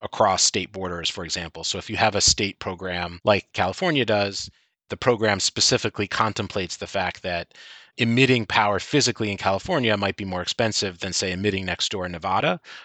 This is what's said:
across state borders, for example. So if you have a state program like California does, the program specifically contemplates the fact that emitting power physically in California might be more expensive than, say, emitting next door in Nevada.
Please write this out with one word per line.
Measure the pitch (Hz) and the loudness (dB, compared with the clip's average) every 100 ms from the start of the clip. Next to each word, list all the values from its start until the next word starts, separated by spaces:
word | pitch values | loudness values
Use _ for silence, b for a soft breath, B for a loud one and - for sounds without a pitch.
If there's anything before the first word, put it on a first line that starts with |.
across | 104 - 104 92 | -6 2 4 6
state | - 104 87 | 2 2 -4
borders, | 95 92 85 82 | -6 -6 -4 -4
for | - 85 | -6 -6
example. | 87 82 82 80 | -6 -6 -8 -6
So | 95 | -6
if | - | -4
you | 104 | 0
have | 110 98 | 0 4
a | |
state | - - 101 - | 4 4 0 -2
program | - 90 92 87 87 87 - | -8 -8 -6 -6 -6 -2 2
like | 101 - | 2 2
California | - 92 - 185 147 113 | -2 0 0 0 0 2
does, | 104 101 98 - - _ _ - | 2 0 -4 -10 -14 _ _ -12
the | 107 | -4
program | - 113 107 98 | 2 2 2 2
specifically | - - - 127 110 - 101 | 0 2 2 2 0 -2 -2
contemplates | - 110 107 101 104 90 - | 0 0 0 -4 -4 -4 -6
the | 95 | -6
fact | 98 90 - | -2 -2 -4
that | 92 87 87 - B B B - | -6 -6 -6 -14 B B B -2
emitting | 117 120 127 127 107 | 2 4 6 4 2
power | 117 104 98 | 2 4 2
physically | - 147 123 - 107 | 2 2 2 0 -2
in | 98 | -2
California | 98 98 - 170 117 101 | 0 0 0 0 2 2
might | 98 - | 0 -2
be | 98 | -4
more | 90 | -4
expensive | 87 - 117 104 101 87 | -4 0 0 0 -4 -4
than, | 98 | -4
say, | 87 95 | -2 -2
emitting | 90 104 95 92 | 0 0 0 -2
next | 85 - | -4 -4
door | 101 90 | -4 -6
in | |
Nevada. | 85 92 95 147 180 B B | -4 -2 0 2 -2 B B